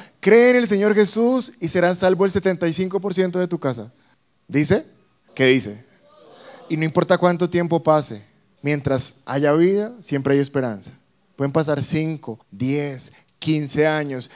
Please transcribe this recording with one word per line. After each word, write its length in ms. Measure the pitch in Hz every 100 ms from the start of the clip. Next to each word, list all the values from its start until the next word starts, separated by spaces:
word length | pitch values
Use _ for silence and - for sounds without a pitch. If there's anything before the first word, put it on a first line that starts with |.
| - _
"Cree 320 | 190 220 247
en 40 | 247
el 100 | 233
Señor 260 | 196 208
Jesús 600 | 208 202 214 233 262 - -
y 100 | 160
serán 260 | 180 175 180
salvo 300 | 190 175 196
el 60 |
setenta 360 | 196 190 175 170
y 60 |
cinco 260 | 165 185 190
por 140 | 196
ciento 260 | 185 185 180
de 80 | 180
tu 120 | 175
casa". 320 | - 131 110 - _ _ _ _ -
¿Dice? 380 | 139 151 208 - _ _ _ _
¿Qué 140 | - 131
dice? 380 | 131 104 104 - _ _ _ - - - - -
Y 80 | 160
no 60 |
importa 340 | 160 165 170 180
cuánto 300 | 180 175 175
tiempo 320 | 175 170 165
pase, 420 | 160 151 143 107 104 _ _ _
mientras 560 | 143 147 - 135 - - -
haya 280 | 135 147
vida, 400 | 151 175 202 214 240
siempre 320 | - 139 135
hay 60 | 139
esperanza. 520 | 139 139 123 104 - - _ _ _ -
Pueden 160 | 139
pasar 300 | 147 156 147
cinco, 560 | 131 156 160 151 127 110 _
diez, 600 | 98 127 143 143 131 - - _ _
quince 460 | - 156 143 - 156
años, 440 | 156 147 131 120